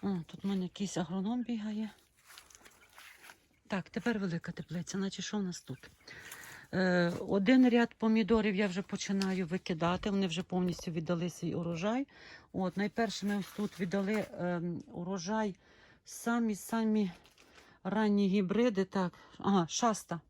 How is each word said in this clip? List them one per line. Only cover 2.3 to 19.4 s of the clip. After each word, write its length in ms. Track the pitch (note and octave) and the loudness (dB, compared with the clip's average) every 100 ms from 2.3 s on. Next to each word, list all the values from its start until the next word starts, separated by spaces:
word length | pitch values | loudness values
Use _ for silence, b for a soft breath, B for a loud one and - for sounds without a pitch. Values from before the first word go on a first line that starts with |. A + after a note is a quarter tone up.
| - - - - - - - - B B B B _ _ | -20 -20 -20 -20 -20 -20 -20 -20 B B B B _ _
Так, 220 | G3 - | -6 -4
тепер 300 | - A#3+ A3 | -4 -2 -2
велика 320 | F#3+ E3 - | -2 -2 -6
теплиця. 460 | - D#3+ E3 E3+ G3 | -12 -8 -6 -6 -4
Значить, 280 | G3 - F#3 | -4 -6 -6
що 120 | G#3+ | -4
в 60 | |
нас 180 | F#3+ F3 | -4 -6
тут? 280 | - B2+ - - B B B B B B B | -10 -14 -14 -20 B B B B B B B
Е, 400 | F#3 F#3 F3+ F3 F3 | 0 2 4 2 0
один 500 | - G3+ G3 C4 B3+ | 0 2 6 8 8
ряд 240 | A#3 A#3 | 6 4
помідорів 640 | - A3 A3 G#3 A3+ G#3 F#3+ | 2 2 4 4 4 4 2
я 120 | G#3 | 0
вже 140 | F3+ | 0
починаю 680 | G3 G3 - G3 G3 F#3 F3 | -6 -6 -2 0 0 0 -2
викидати, 640 | F3+ - E3+ E3+ F3+ A3 | -4 -2 0 0 0 0
вони 180 | G3 F#3+ | 0 0
вже 160 | D#3+ | -2
повністю 480 | F#3 F3+ F3+ E3 - | -2 0 0 -2 -4
віддали 380 | E3 D#3+ F3 E3+ | -4 -2 -2 -2
свій 240 | - E3+ | -4 -4
урожай. 540 | - E3+ E3 G3 A#3+ C#4 B B B B | -2 -4 -2 -2 -2 -4 B B B B
От, 240 | - F#3 F#3+ | -4 -2 -2
найперше 480 | G3+ - A3+ - G3 | -4 0 -2 0 -2
ми 120 | G3+ | -2
ось 140 | F#3 - | -4 -4
тут 240 | G#3 - | -6 -4
віддали, 460 | F3+ G3 G3 G#3+ - - | -2 0 0 0 -2 -4
ем, 440 | F3 F3 F3 E3+ - | -2 -2 -4 -6 -8
урожай 680 | - F3 G3 E3 A3 G#3+ F3+ b b b b - | -10 -6 -6 -2 -2 -2 -4 b b b b -18
самі-самі 1040 | - - A#3 A3+ G3+ - A3+ A3 G#3+ G3 E3+ B B B B B B | -8 -2 0 0 -2 -4 -2 2 2 0 -2 B B B B B B
ранні 440 | F#3 G3+ G#3+ G3+ G3+ | -4 0 4 4 4
гібриди. 580 | G3 F#3 G#3 A#3+ G3 F#3 | 4 2 4 2 2 0
Так, 280 | G3+ F3+ B B | 0 -2 B B
ага, 280 | B | B